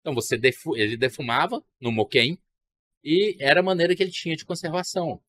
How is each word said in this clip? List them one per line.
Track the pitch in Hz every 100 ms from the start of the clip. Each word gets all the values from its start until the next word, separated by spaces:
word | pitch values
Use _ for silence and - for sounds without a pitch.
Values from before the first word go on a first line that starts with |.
Então, | -
você | 127 117 120
defu-, | 127 123 156 117
ele | 107 113
defumava | 127 - 120 120 170 277 - _
no | 120
moquém | 113 104 131 120 175 _ _ _ _ _ _
e | 143 165 208 180
era | 139 156
a |
maneira | 185 185 170 180
que |
ele | 190
tinha | - 170 160
de |
conservação. | - 175 170 170 180 - 170 180